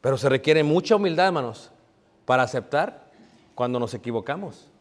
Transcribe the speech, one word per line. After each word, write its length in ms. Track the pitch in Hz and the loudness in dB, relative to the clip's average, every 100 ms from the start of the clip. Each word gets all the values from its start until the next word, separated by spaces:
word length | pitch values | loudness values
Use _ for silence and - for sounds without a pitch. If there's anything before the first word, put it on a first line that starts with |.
Pero 160 | - 135 | -2 0
se 120 | 135 | 0
requiere 340 | 135 - 156 | 0 2 2
mucha 340 | 147 160 180 214 | 4 2 2 2
humildad, 300 | 196 160 185 | 2 2 0
hermanos, 440 | 170 123 110 - _ _ _ _ _ | 0 -6 -10 -20 _ _ _ _ _
para 180 | - 127 | 0 2
aceptar 680 | 123 131 - 143 170 - - _ - _ _ | 2 -2 -2 -2 -2 -6 -20 _ -20 _ _
cuando 260 | - 123 123 | -6 -2 -2
nos 140 | 117 | -4
equivocamos. 760 | 120 117 113 104 156 190 - - _ | -6 -6 -6 -6 -8 -8 -14 -20 _